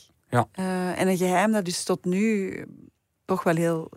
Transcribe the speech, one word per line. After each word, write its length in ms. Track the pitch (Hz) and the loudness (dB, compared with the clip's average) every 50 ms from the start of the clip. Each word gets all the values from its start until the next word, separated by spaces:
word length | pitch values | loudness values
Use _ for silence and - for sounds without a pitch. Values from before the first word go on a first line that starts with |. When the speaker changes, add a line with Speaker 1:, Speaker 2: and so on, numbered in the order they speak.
| - _ _ _ _ _ | -20 _ _ _ _ _
Speaker 1:
Ja. 180 | 123 120 113 - | 0 0 0 0
Speaker 2:
Eh, 480 | _ - 185 185 185 185 180 180 - - | _ -6 -4 -4 -2 -2 -2 -2 -2 0
en 80 | 175 | 2
een 100 | 190 190 | 2 2
geheim 340 | 165 180 180 180 175 196 220 | 2 2 2 4 4 4 2
dat 140 | 220 208 185 | 2 0 0
dus 180 | 180 175 - - | -2 -4 -4 -2
tot 220 | - 180 - - | -2 -2 -2 -2
nu 600 | 180 180 190 214 226 214 202 190 185 - - - - - - - - _ _ _ _ _ _ _ | 0 0 2 2 2 0 0 -2 -4 -6 -10 -12 -14 -16 -20 -20 -20 _ _ _ _ _ _ _
toch 180 | - 190 185 - | -4 -4 0 2
wel 120 | 185 165 | 2 2
heel, 360 | 165 170 170 170 160 160 - - | 2 2 0 0 -2 -4 -8 -14